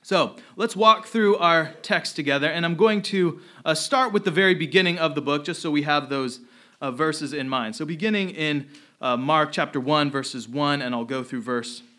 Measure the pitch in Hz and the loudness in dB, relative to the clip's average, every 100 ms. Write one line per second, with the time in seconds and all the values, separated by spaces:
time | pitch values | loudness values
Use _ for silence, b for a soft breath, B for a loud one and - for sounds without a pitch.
0 | - 185 127 - B - 226 185 220 220 | -2 2 2 -2 B -4 -4 4 6 4
1 | - 226 208 202 170 165 151 - - 185 | 2 2 4 4 6 4 2 -6 -2 -2
2 | - - 143 139 151 165 170 170 220 208 | -2 -4 0 2 0 0 -2 2 2 2
3 | 196 196 175 156 B B 160 156 - 262 | -2 0 0 -2 B B -2 -2 0 0
4 | 247 202 202 160 190 170 160 175 180 175 | 2 0 0 4 4 4 2 2 2 2
5 | 160 147 139 147 147 156 165 147 147 147 | -2 -2 -2 -2 -2 -6 -2 0 2 0
6 | 135 139 131 123 b b b b 139 123 | 0 -4 -4 -8 b b b b -8 -2
7 | 156 151 147 151 131 131 113 110 156 165 | -2 -2 -6 -6 -4 -4 -4 -6 -8 -4
8 | 220 208 185 160 156 147 143 B B B | -2 -2 -4 -4 -2 -2 -6 B B B
9 | 127 120 135 156 147 160 147 143 131 151 | -2 -2 0 2 0 0 -4 -2 0 2
10 | 143 139 131 127 110 139 143 143 127 120 | 2 -2 -6 -10 -8 -4 -2 -2 -4 -6
11 | 117 131 127 127 113 123 117 - - | -6 -6 -6 -8 -4 -4 -6 -12 -18